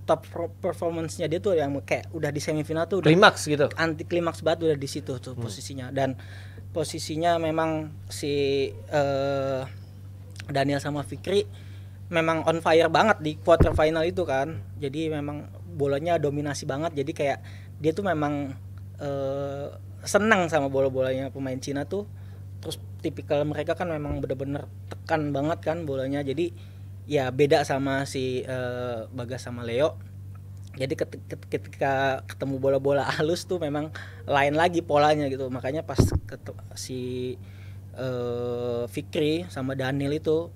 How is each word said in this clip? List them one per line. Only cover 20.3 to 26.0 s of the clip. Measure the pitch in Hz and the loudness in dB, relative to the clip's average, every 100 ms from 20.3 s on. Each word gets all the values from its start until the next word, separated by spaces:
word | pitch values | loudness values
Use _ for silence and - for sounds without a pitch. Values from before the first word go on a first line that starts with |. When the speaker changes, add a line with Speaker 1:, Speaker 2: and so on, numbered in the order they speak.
| 208 170 | 4 6
Speaker 1:
sama | 156 139 | 2 2
bola-bolanya | 135 135 131 131 131 135 | 4 2 2 0 0 -4
pemain | 135 135 131 | -4 -4 -4
Cina | - 139 | -4 -4
tuh. | 143 190 208 - - - - - | -2 -4 -6 -12 -14 -14 -14 -10
Terus | 156 - - - | -8 -8 -10 -6
tipikal | 165 147 - 147 | -6 -6 0 0
mereka | 147 147 151 | 2 -2 -2
kan | 160 180 | -2 -2
memang | 156 147 147 | -4 -2 -4
bener-bener | 135 135 139 143 - - - | -2 -2 -2 -4 -6 -12 -12
tekan | - - 160 147 | -12 -2 0 2
banget | 139 147 170 | 2 0 0
kan | - 165 | 0 -2
bolanya. | 160 135 | -2 -2